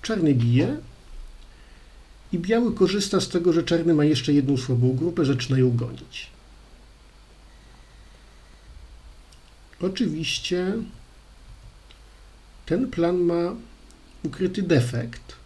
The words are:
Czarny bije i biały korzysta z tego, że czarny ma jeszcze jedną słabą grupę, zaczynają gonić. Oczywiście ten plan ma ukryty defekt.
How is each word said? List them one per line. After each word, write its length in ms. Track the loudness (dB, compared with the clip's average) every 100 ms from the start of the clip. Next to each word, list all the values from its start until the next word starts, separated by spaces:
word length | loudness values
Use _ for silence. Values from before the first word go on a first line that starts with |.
Czarny 320 | -4 0 2
bije 440 | 4 4 4 2 -2 -10 -20 -18 -16 -16 -18 -20 -20 -20 -20 -20 -20 -20 -20 -8
i 60 | -6
biały 360 | 0 2 2 2
korzysta 460 | 2 2 0 -2
z 80 | 0
tego, 240 | 0 2
że 100 | 2
czarny 300 | 2 0 2
ma 120 | 4 4
jeszcze 280 | 2 2
jedną 240 | 2 2 0
słabą 380 | 0 2 2 2
grupę, 300 | -2 0 0
zaczynają 500 | 0 0 2 4 2
gonić. 520 | -4 -10 -16 -16 -18 -20 -20 -20 -20 -20 -20 -20 -20 -20 -20 -20 -20 -20 -20 -20 -20 -20 -20 -20 -20 -20 -20 -20 -20 -20 -20 -20 -20 -20 -20 -20 -20 -20 -20 -6
Oczywiście 920 | -6 -2 -2 -2 -4 -6 -4 -2 -2 -4 -6 -14 -20 -20 -20 -20 -20 -20 -20 -20 -20 -20 -20 -20 -20 -20 -20 -20 -4
ten 260 | -2 -2
plan 260 | 0 0 2
ma 380 | 2 0 -2 -6 -16 -20 -20 -20 -20 -12
ukryty 380 | -10 -4 -4 -2
defekt. 760 | 2 2 2 -4 -8 -12 -18 -20